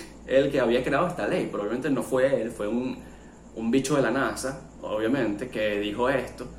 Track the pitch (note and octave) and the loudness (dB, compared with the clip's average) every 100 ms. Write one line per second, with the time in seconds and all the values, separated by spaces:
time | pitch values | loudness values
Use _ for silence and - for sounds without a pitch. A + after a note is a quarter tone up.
0 | - - - C3+ C#3+ C#3 A#2 B2 C3+ C#3 | -14 -16 2 4 4 2 2 2 2 2
1 | - - G#2 F3+ - G#2 G#2 B2 D#3 B2 | 0 0 0 0 -2 -4 -2 -2 0 0
2 | A2 B2+ C#3 B2 A#2 - G#2 A#2+ B2+ - | 2 4 4 4 0 -4 -2 -2 -2 -6
3 | - - - - - A2+ A2+ C3+ C3 C#3+ | -12 -18 -20 -20 -14 -4 2 2 4 2
4 | A#2 C3+ A#2 - C3 C#3 - - F#2+ G#2+ | 4 2 0 -2 -6 -6 -12 -12 -4 0
5 | A2+ C#3 G#2+ G2+ - A2 G#2+ G2+ G#2 A2 | 2 2 2 -2 -4 -2 0 0 -2 0
6 | B2 C3+ - - - | 2 0 -2 -10 -12